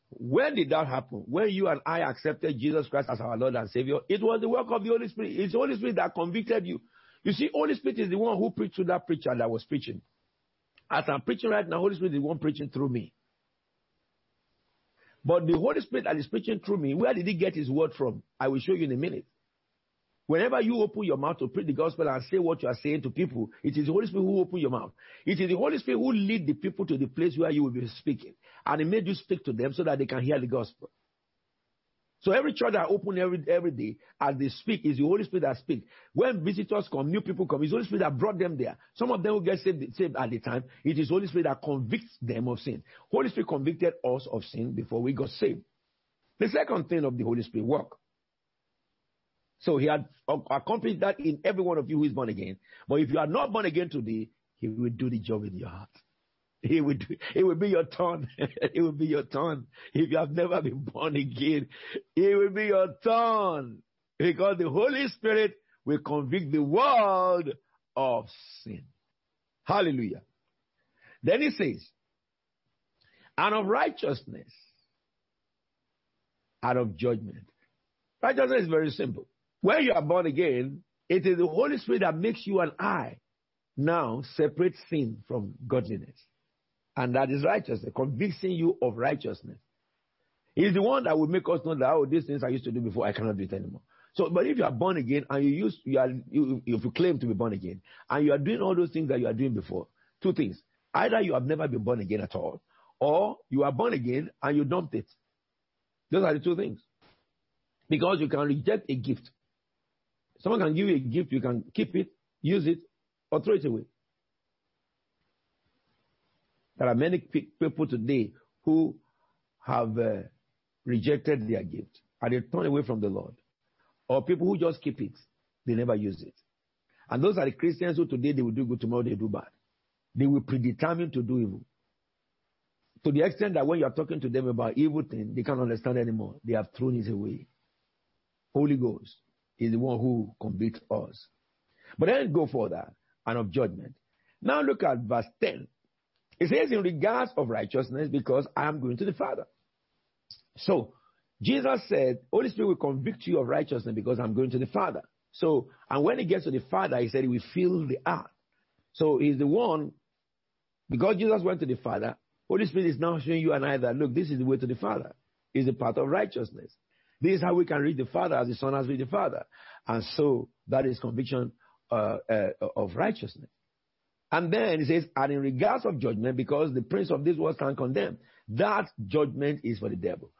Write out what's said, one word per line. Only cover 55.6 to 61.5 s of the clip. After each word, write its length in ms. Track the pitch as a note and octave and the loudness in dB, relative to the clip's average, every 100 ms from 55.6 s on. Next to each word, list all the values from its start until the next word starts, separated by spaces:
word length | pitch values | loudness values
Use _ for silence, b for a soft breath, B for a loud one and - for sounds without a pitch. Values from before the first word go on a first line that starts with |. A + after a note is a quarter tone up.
| G#2+ | -12
heart. 200 | F2+ G2+ _ _ _ _ _ _ _ | -14 -18 _ _ _ _ _ _ _
He 160 | - D#3+ | 0 2
will 160 | D3 C3+ | 2 0
do, 200 | - - - | -4 -10 -4
it 100 | - | 2
will 120 | F#3 E3+ | 2 4
be 140 | G3+ | 2
your 160 | F3 E3 | 2 0
turn. 420 | - F3 E3+ C3 | 0 -2 -2 -8
<laughs> 40 | - | -6
It 440 | C#3 - - - | -6 -2 -2 2
will 100 | E3 | 0
be 160 | D3 D3+ | 0 -2
your 160 | D3 | -2
turn. 420 | - C3+ E3 D3 A#2 B B | -2 -4 -4 -4 -10 B B
If 180 | C#3 E3 | 0 2
you 60 | D#3 | 2
have 140 | D#3 | 0
never 300 | D#3+ E3+ F3 | 0 0 0
been 180 | D#3 C3 | -2 -4
born 360 | B2 - D#3 C#3+ | -8 -4 -2 -2
again, 520 | C#3 A#2 C#3+ | -4 -2 0